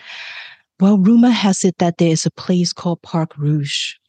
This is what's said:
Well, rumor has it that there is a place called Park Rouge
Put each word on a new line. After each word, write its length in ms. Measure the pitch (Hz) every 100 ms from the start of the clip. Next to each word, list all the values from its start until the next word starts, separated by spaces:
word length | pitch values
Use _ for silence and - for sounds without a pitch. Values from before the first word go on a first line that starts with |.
| - - - - - - _ -
Well, 180 | 190 208
rumor 320 | 185 233 240
has 340 | 220 196 190
it 140 | 185 -
that 200 | 175 170
there 120 | 170
is 160 | 160 -
a 60 |
place 400 | - - 180 170
called 300 | - 180 170
Park 360 | - 170 160 147
Rouge 560 | 147 151 143 - - -